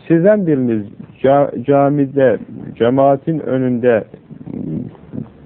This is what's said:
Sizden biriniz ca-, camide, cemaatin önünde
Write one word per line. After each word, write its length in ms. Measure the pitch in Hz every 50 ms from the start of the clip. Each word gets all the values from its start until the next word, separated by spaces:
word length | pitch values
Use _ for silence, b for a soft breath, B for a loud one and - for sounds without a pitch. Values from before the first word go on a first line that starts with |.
| - -
Sizden 380 | 165 165 165 196 214 214 190
biriniz 400 | 160 151 131 127 120 113 107 101 104 - - - - - - -
ca-, 420 | 131 139 143 143 - - 107 117
camide, 760 | 143 139 139 139 139 143 147 139 135 135 139 135 123 104 95 - - - - - - -
cemaatin 640 | - 113 117 127 135 135 139 139 139 - - 165 147
önünde 680 | - - 127 131 131 127 123 120 113 123 117 107 - - - - - - - - - - - - - - 156 - - - - - - - - - - - - - -